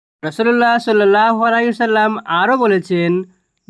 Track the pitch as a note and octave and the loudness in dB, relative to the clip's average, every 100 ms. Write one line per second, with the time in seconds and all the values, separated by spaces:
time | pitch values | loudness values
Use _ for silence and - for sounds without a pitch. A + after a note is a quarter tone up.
0 | _ _ D#3 D3+ A3+ A#3+ A#3+ A#3 A#3 G#3+ | _ _ -10 -4 0 2 2 0 0 2
1 | G3+ G#3 A3+ A3+ A#3 A3+ A#3+ A#3 A#3 G#3+ | 4 4 2 2 0 0 -2 -2 -2 0
2 | G#3+ A3 - E3+ G3+ C4 A#3 F#3+ F3 F3 | 0 -2 -4 -2 0 0 0 0 -2 -2
3 | E3+ F3+ F#3 _ _ _ | -2 -2 -6 _ _ _